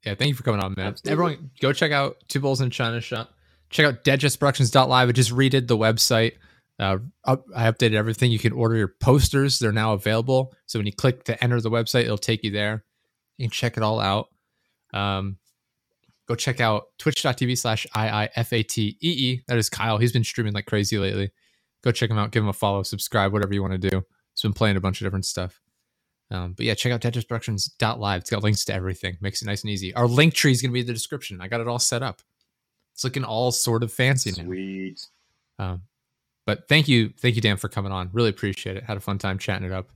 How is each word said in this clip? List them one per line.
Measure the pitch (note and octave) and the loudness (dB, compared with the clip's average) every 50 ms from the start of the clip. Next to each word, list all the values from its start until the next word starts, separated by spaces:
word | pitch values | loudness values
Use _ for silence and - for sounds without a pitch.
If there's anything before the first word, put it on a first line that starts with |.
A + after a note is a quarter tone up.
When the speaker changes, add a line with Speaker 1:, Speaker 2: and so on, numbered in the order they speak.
| _ | _
Speaker 1:
Yeah, | G#2+ G2+ | -6 -4
thank | - B2+ D3 | -2 0 -2
you | C#3 | 0
for | A#2 - | 0 0
coming | B2 A2 G2+ | 0 0 0
on, | F#2+ F#2+ F#2+ | 0 -2 -4
man. | F#2 F#2+ | -4 -4
Speaker 2:
Absolutely. | G2 - - _ - | -6 -6 -6 _ -2
Speaker 1:
Everyone, | D3+ D#3 F3 E3+ D3 C3+ D#3 C3 _ _ | 0 2 2 0 -2 -6 -12 -18 _ _
go | - C3 C#3 | 0 0 2
check | - F3 D#3 | 2 0 2
out | D3 C#3 C#3 C#3 - _ _ | 2 0 0 0 -4 _ _
Two | _ - C#3 | _ -4 -2
Bowls | C3+ C#3 C3+ B2 | 0 0 0 2
in | C3+ B2+ | 0 -2
China | - - B2+ A#2 A2+ A#2 | 0 -2 -2 -2 -2 -4
Shop. | A2+ - B2 A2 A2+ - _ _ _ _ _ _ _ _ | -6 -6 -6 -6 -8 -10 _ _ _ _ _ _ _ _
Check | - - D#3 | 2 2 4
out | D3 B2+ - _ | 4 2 2 _
dead | C#3 C3+ C#3 | 2 2 4
just | C3+ C#3+ - - | 2 0 0 2
productions | - C#3+ C3+ - C3+ A2+ | 2 0 4 4 2 4
dot | - C#3 C3 C3 | 6 4 4 6
live. | B2+ B2+ B2+ A#2+ | 6 4 4 4
I | |
just | A#2 B2+ B2 G#2+ | 4 4 2 2
redid | A#2+ B2+ C3+ C3 B2+ C3+ B2+ | 4 2 2 4 4 2 2
the | A#2+ A#2+ | 2 2
website. | G#2+ A2 A2 A2+ A2+ - - B2 A2+ A2+ A#2 - - _ _ _ _ _ _ _ _ | 4 4 2 4 4 2 2 4 2 2 2 -2 -6 _ _ _ _ _ _ _ _
Uh, | G2+ F#2+ G2 G2 A2 D3 _ _ _ | 0 0 0 -2 -4 -8 _ _ _
up, | - C3 C3+ - - - | 0 0 0 -2 -12 -4
I | A#2+ A#2 A2+ | 0 2 2
updated | A#2 _ B2+ A2+ G#2+ | 2 _ 2 2 4
everything. | G#2+ G#2+ A2+ A2+ - C3 B2 | 2 0 0 0 2 2 2
You | A#2 G#2+ | 2 4
can | - A#2 A#2+ | 2 0 2
order | B2+ A#2 A2+ A2+ | 2 2 2 4
your | A2+ G#2 | 2 2
posters. | F#2 _ _ - C3+ C3 D3 - - - C#3 C3+ C#3 C3 - | 0 _ _ 4 6 6 6 6 4 2 2 2 2 2 0
They're | B2 A2 G#2 | 0 0 0
now | A2 G#2+ A2 G#2+ | 2 0 0 0
available. | F#2+ - G#2+ A2 A2+ A2+ B2+ C3 C3 C3 C3 _ _ _ | 0 0 0 0 0 2 2 2 2 2 0 _ _ _
So | - - A#2 | -8 -4 -4
when | G#2 | -4
you | G2+ - | -4 -4
click | - - C3 B2+ - - | 0 0 0 0 0 -4
to | - A2+ - B2+ | -6 -2 0 0
enter | A#2+ B2 A#2+ | 0 0 0
the | A2 A2+ | 0 0
website, | A2+ A#2 A#2 - - B2+ A#2 | 0 0 -2 0 0 0 2
it'll | A#2 G#2+ | 2 -2
take | G2 - - A2+ G#2+ - | -2 0 -2 -2 -2 -2
you | G#2 | -4
there. | G2 G#2 G#2 G#2 G#2+ A2 - _ _ _ _ _ _ _ _ _ _ | -2 -2 -2 -2 -4 -6 -8 _ _ _ _ _ _ _ _ _ _
You | - C3 | -8 -8
can | A2+ | -6
check | - - - A#2+ - | -4 -2 -4 -2 -2
it | - A2 | 0 0
all | G#2+ A2 A2+ | 0 0 0
out. | G#2 G2 G2 G#2+ A#2 _ _ _ _ _ _ _ _ _ _ _ _ _ - | 0 0 0 0 -2 _ _ _ _ _ _ _ _ _ _ _ _ _ -6
Um, | G2 G2+ G2+ G2 G2 G2 G2 G2 - _ _ _ _ _ _ _ _ _ _ _ _ _ _ _ _ _ | -4 -2 -2 -2 -2 -4 -6 -8 -10 _ _ _ _ _ _ _ _ _ _ _ _ _ _ _ _ _
go | _ A#2 | _ -4
check | A2+ - C#3 B2 C3+ | -2 -2 -4 0 0
out | B2 A2+ A2 G#2 - _ _ | 2 2 2 0 -2 _ _
twitch | _ - D#3 C#3+ - | _ -2 -2 -2 0
dot | - D3 B2 | -2 -2 0
T | - C3 | 0 0
V | B2 B2+ | -2 -2
slash | A#2+ - A#2 A2 G#2+ - - - | -2 0 -2 -2 -2 -4 -4 -2
I | A2 A2 A2 | 0 0 0
I | G#2+ G#2+ G#2+ - - | 0 0 -2 -2 -2
F | - A#2 - - | -4 -4 0 0
A | A2+ A2 | -2 -2
T | - - - A2 G#2 G#2 _ | -2 -2 -2 -2 -2 -4 _
E | - E3 | -2 -2
E. | F3 B2+ C3+ B2 B2+ B2 - | 0 0 0 0 0 -2 -4
That | - B2 | -2 0
is | A#2 G#2+ - | 0 0 0
Kyle. | - - A2 A2+ A2 | -2 -2 0 0 2
He's | G#2+ A#2 A#2+ G#2+ | 2 2 2 2
been | A#2+ A2+ | 2 0
streaming | - - - A2+ G#2+ G#2 | 0 -2 -2 -2 -2 -2
like | G#2 G2 | -4 -4
crazy | - - G#2 G#2 - - | 0 0 0 2 2 0
lately. | G#2 G2 G2 G2+ G2 G2 G2 _ _ _ _ _ _ _ _ _ _ _ | 0 0 0 0 -2 -4 -4 _ _ _ _ _ _ _ _ _ _ _
Go | B2+ | 0
check | A#2 - B2 G#2+ | 0 0 0 0
him | A2 | 0
out. | G#2+ G#2 G#2 | 0 0 0
Give | - A#2 G#2+ | 0 0 0
him | G#2 | 0
a | G2 | 0
follow, | - - G2+ G2 G2 F#2+ | 0 0 0 0 0 -2
subscribe, | - - F#2 - - - A2 G2 G2 G2+ | -4 -6 -8 -8 -2 0 2 2 2 2
whatever | G#2+ G2+ F#2+ G2+ | 0 0 0 0
you | G2+ | -2
wanna | F#2+ F#2 F#2+ | 0 -2 -2
do. | F#2 F#2 F#2+ F#2 F#2 F#2 _ _ _ _ _ _ | 0 0 0 0 0 -2 _ _ _ _ _ _
He's | - | -4
been | - A2 G2+ | -2 -2 0
playing | - A2+ G#2+ G2 | 2 2 2 2
a | F#2+ | 2
bunch | F2+ F#2+ F#2 - | 0 -2 -2 -2
of | G#2 | -4
different | G2 F#2+ F#2+ F2+ | -4 -4 -4 -4
stuff. | - - - F2+ F2+ _ _ _ _ _ _ _ _ _ _ _ _ _ _ _ _ | -4 -6 -6 -8 -8 _ _ _ _ _ _ _ _ _ _ _ _ _ _ _ _
Um, | - F#2 F2+ F2 F#2 | -8 -8 -6 -8 -6
but | - A2+ | -4 -2
yeah, | A2+ G#2+ | -2 0
check | - - B2 | 0 0 -2
out | B2 A#2 | -2 0
dead | G#2 A#2 A#2 | -2 -2 -2
just | B2 A2+ | -2 -6
productions | _ A#2+ A2+ - - A2 G2 - - _ | _ -6 -6 -4 -4 -4 -4 -4 -6 _
dot | _ A#2+ A2 A#2 A#2 | _ -2 -2 -2 -2
live. | G#2+ G2+ G2 F2+ | -2 -2 -2 -2
It's | F2+ - | -2 -4
got | A#2 G#2 G2+ | -4 0 2
links | G#2+ G#2+ G#2 - | 2 2 2 0
to | - G2+ | -4 -4
everything. | F#2+ F#2 F#2+ F#2 - - F#2+ F2 E2+ | -4 -4 -6 -6 -6 -8 -10 -8 -6
Makes | F#2+ G2 G2 - | -8 -6 -6 -6
it | - | -6
nice | G#2 G2+ G2 - | -6 -8 -6 -4
and | G#2+ | -6
easy. | G#2 F#2 F#2+ F#2 F2 | -6 -6 -6 -6 -2
Our | A#2+ A#2+ | 0 2
link | A#2+ A#2+ C3 D3+ E3 - | 2 6 6 6 6 4
tree | - - D3 | 4 2 4
is | C3 A#2 | 4 4
gonna | B2 B2+ | 0 -2
be | B2 B2+ | -2 -2
in | A#2+ | -4
the | A#2+ A#2+ | -4 -6
description. | A2+ - - - C#3 - - G2+ F2+ | -6 -6 -8 -10 -12 -10 -12 -12 -12
I | F2+ F#2+ | -10 -6
got | A#2+ A#2 | -6 -4
it | A2+ | -4
all | A#2+ A#2+ A#2 | -4 -2 -2
set | - - C3 A#2+ C3 | 0 0 0 -2 -4
up. | B2 - _ _ _ _ _ _ _ _ _ _ _ _ _ _ _ _ | -4 -8 _ _ _ _ _ _ _ _ _ _ _ _ _ _ _ _
It's | - - | -8 -6
looking | C3 B2+ C#3 B2+ | -4 -4 -4 -6
all | A2 A2 A2+ B2 B2 | -4 -2 0 0 0
sort | A#2+ - - B2 A#2 A2+ A#2+ | 0 0 0 0 0 0 0
of | A2 | -2
fancy | - - B2+ C3 C#3 C3 - G#2+ | 0 2 2 4 4 2 0 -2
now. | F#2 F2+ E2 | -4 -6 -8
Speaker 2:
Sweet. | F2+ F#2 F#2 F#2+ G2 F#2+ F#2+ F#2+ F#2+ F2 - - - _ _ _ _ _ _ _ _ _ | -8 -8 -8 -8 -8 -8 -8 -8 -10 -10 -14 -20 -20 _ _ _ _ _ _ _ _ _
Speaker 1:
Um, | - G2 F#2 F2+ F2 F#2 _ _ _ _ _ _ _ _ _ _ _ _ | -8 -6 -6 -6 -8 -10 _ _ _ _ _ _ _ _ _ _ _ _
but | - G#2 - - | -4 -4 -4 -2
thank | _ D3 D#3 D3+ | _ 2 4 4
you, | - C3 A#2+ A2 G2+ - _ | 6 4 4 4 2 -4 _
thank | - B2+ A2+ | -2 0 0
you, | A#2 | 2
Dan, | A2 G#2+ G2+ | 2 2 0
for | F#2+ - G2+ | 0 -2 -4
coming | - - G2 G2 | -4 -4 -4 -4
on. | F#2+ F#2 F2+ F#2 | -4 -6 -6 -4
Really | F#2 A#2 A#2+ A2 | -2 0 0 0
appreciate | G2+ - - G2+ F#2+ - - G2 F#2+ | 0 -2 -4 -4 -4 -4 -8 -10 -10
it. | G2 - | -10 -8
Had | - G#2+ | -8 -8
a | G2+ | -6
fun | - - G2+ G2 | -4 -4 -4 -2
time | - G2 F#2 | -2 -4 -4
chatting | F#2+ - - G2 F#2+ G2 | -4 -4 -4 -4 -4 -4
it | F#2 | -6
up. | F#2+ F#2 F#2+ _ _ | -6 -8 -8 _ _